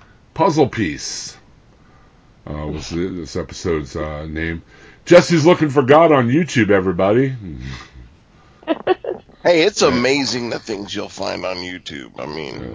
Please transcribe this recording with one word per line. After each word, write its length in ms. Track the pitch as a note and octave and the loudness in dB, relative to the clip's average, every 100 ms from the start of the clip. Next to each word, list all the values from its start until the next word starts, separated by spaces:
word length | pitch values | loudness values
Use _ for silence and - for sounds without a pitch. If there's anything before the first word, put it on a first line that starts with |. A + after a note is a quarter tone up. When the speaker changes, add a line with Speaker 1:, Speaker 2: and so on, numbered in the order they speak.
| - _ _ | -20 _ _
Speaker 1:
Puzzle 360 | - F3+ D3+ C3 | 0 2 4 2
Piece, 680 | A#2 F#2 C#2 - - - - - - _ _ _ - - _ _ _ - | 0 -4 -6 -10 -12 -14 -18 -20 -20 _ _ _ -20 -20 _ _ _ -14
uh, 180 | D2+ D2+ | -10 -8
was 220 | D2+ - | -10 -8
the, 180 | E2+ F#2+ | -6 -4
this 260 | F#2 D2+ F#2 | -6 -8 -8
episode's, 600 | D2+ D#2+ F#2+ D#2+ C#2 E2+ | -8 -6 -4 -2 -4 -8
uh, 300 | D2+ D2+ D#2 | -8 -8 -8
name. 380 | D#2 E2 E2 - - - - - | -6 -6 -6 -12 -20 -20 -14 6
Jesse's 400 | F3 F3 E3+ D3 | 6 8 4 4
looking 240 | - D#3 | 4 2
for 140 | C3+ | 2
God 280 | B2 D3 E3+ | 6 6 8
on 180 | D3 A#2 | 6 4
YouTube, 400 | C#3 E3+ - G#2 | 2 2 2 4
everybody. 640 | G2+ F#2 F2 F#2+ A2+ C3+ C3 | 4 2 0 2 2 0 -4
<laughs> 60 | G2 C2+ C2 B1+ - - - _ _ _ _ _ - D#4+ - F#4 - - - - | -12 -12 -12 -14 -16 -20 -20 _ _ _ _ _ -8 -4 -2 -4 -4 -10 -14 -4
Speaker 2:
Hey, 180 | - E3+ | 2 4
it's 220 | F3+ - | 2 2
Speaker 1:
Yeah. 60 | E3 | 2
Speaker 2:
amazing 600 | B2 B2 C#3+ B2+ B2 A#2+ | 2 2 0 -2 -4 -6
the 80 | - | -8
things 380 | - G2+ G2+ G2+ | -8 -8 -8 -10
you'll 120 | G2 | -10
find 380 | - G2 F#2 F2+ | -8 -8 -6 -6
on 120 | F#2 | -8
YouTube. 600 | F2+ F2+ - C#2+ A#1+ G1+ | -10 -12 -14 -14 -14 -12
I 60 | C2 | -10
mean, 300 | D2+ C#2+ G#1+ | -10 -10 -12
Speaker 1:
Yeah, 120 | B1 | -12